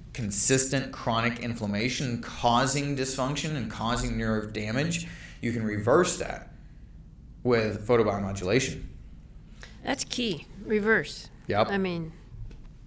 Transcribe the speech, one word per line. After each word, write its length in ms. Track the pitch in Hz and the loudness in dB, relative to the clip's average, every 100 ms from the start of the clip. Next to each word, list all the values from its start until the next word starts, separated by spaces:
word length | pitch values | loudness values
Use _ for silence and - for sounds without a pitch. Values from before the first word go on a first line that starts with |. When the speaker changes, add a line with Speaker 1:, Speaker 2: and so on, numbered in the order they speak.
| - | -12
Speaker 1:
consistent 800 | - 107 - - 135 131 139 123 | -6 -4 2 4 4 4 0 -2
chronic 480 | - - 113 117 117 | -4 0 2 0 -2
inflammation 800 | 120 113 104 101 123 - 135 117 | -4 -4 -2 0 0 -2 -2 -4
causing 720 | - - 123 120 131 143 143 139 | -6 2 4 6 4 2 0 -2
dysfunction 600 | 131 - 131 147 156 151 | -2 0 -2 -2 -2 -4
and 140 | 110 | -4
causing 480 | - 113 120 123 113 | -2 0 0 0 0
nerve 340 | 113 110 104 | 2 0 0
damage. 540 | 107 104 120 160 170 - - - - | -4 -2 0 0 -2 -6 -10 -14 -4
You 120 | 120 | -2
can 120 | 117 | 0
reverse 540 | 110 104 110 151 180 - | 0 0 6 6 6 2
that 340 | - - - - - - - - - - - - | -4 -6 -10 -16 -18 -18 -18 -18 -18 -18 -18 -4
with 440 | 127 117 107 101 - | 4 6 6 0 4
photobiomodulation. 960 | 120 104 101 98 98 90 123 - - - - - - - - - - - - | 6 6 4 0 -2 4 4 4 -4 -8 -12 -14 -16 -16 -18 -18 -16 -16 -10
Speaker 2:
That's 220 | - 269 | -4 -2
key. 420 | - - 233 156 - - | -2 -2 -2 -2 -6 -12
Reverse. 680 | 214 214 202 214 147 - - - - | -2 0 4 2 2 -8 -12 -14 -2
Speaker 1:
Yep. 220 | 202 220 | 2 2
Speaker 2:
I 80 | 196 | 2
mean, 340 | 185 170 165 - - - - - - - | 0 -2 -6 -12 -16 -14 -12 -12 -16 -18